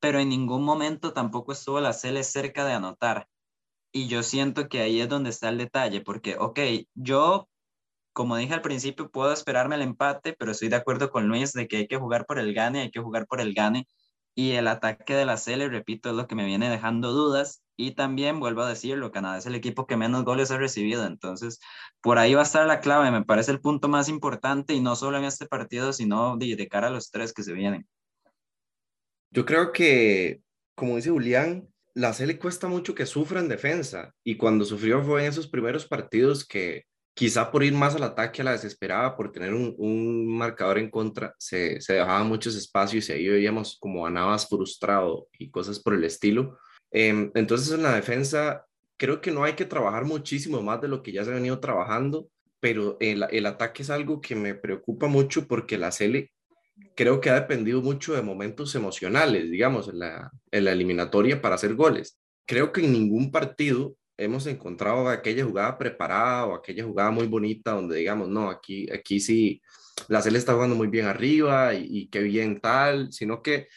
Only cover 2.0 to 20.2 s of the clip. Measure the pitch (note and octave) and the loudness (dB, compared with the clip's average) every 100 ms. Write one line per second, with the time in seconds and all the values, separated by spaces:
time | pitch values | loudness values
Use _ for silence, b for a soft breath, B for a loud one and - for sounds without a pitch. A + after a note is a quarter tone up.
2 | B2+ C3+ C#3 C#3 C#3 C#3+ C#3 A#2 F#2 F2+ | -4 -4 -4 -4 -4 -2 -2 -2 -4 -2
3 | A#2+ G#2 - _ _ _ _ _ _ C3+ | -2 -2 -6 _ _ _ _ _ _ -6
4 | B2+ A#2+ A2+ C3+ C3+ C#3+ C#3 B2+ A2+ A2+ | -4 -2 -2 -2 -2 -2 -4 -2 0 0
5 | A#2+ C#3+ C3 - A2+ A#2 B2 C3+ B2 G2+ | 0 -2 -4 -4 -4 -4 -4 -2 -2 -2
6 | G2+ G#2+ G#2+ F#2 A2+ A#2 C#3 A2+ - - | -6 -8 -6 -4 -4 -2 0 -2 -4 -10
7 | B2+ C#3 D#3 G3 - _ _ _ _ _ | 0 4 4 4 -2 _ _ _ _ _
8 | _ - B2 A#2 B2+ E3 D#3+ C3+ C3 - | _ -4 -2 -2 -2 -2 -2 -4 -4 -6
9 | D3+ D3+ C#3 D3 - B2+ B2+ D3 C3 A#2 | -8 -2 0 0 0 0 2 0 -2 0
10 | C#3 C#3 D#3+ D#3+ A2+ G#2+ A2+ A#2+ B2 A#2+ | -2 -2 -6 -6 -4 -4 0 0 0 0
11 | C#3 B2 G#2 A#2 C3+ B2+ A2+ G#2+ G#2 C3+ | 0 0 2 2 0 -4 -4 -4 -2 -4
12 | B2+ A#2 A#2 B2+ G#2+ G#2 A#2 C#3 A#2+ A#2 | -2 -2 -2 -4 -2 0 0 0 -4 -6
13 | A2+ A2 G#2+ G#2 G#2+ G2+ G#2+ A#2+ B2+ _ | -6 -6 -4 -4 -2 0 2 0 -4 _
14 | _ _ _ - C3 B2 A#2 A2 A2+ A2 | _ _ _ -2 0 2 0 0 -2 -4
15 | - C#3 C3+ G#2+ - B2+ C#3 A#2 G#2 A2 | -2 0 2 0 -2 -4 -4 -4 -8 -8
16 | B2 A#2 A#2+ G#2+ G2+ G2 A#2+ A2+ A2+ A#2 | -4 -4 -4 -4 -2 0 0 -2 -2 -2
17 | B2 C3+ D3+ C#3 C#3+ - _ - B2+ - | 0 2 2 2 -2 -6 _ -8 -6 -4
18 | C3+ C3+ C#3+ D#3 B2 A2+ B2 A2 B2 C3+ | -2 -2 -2 -2 -2 -2 -2 -4 -4 -4
19 | A2+ G2+ F#2+ F#2+ G#2+ B2 A#2+ A#2 - A#2 | -6 -6 -6 -6 -6 -6 -6 -6 -4 0
20 | A2+ B2+ | 0 0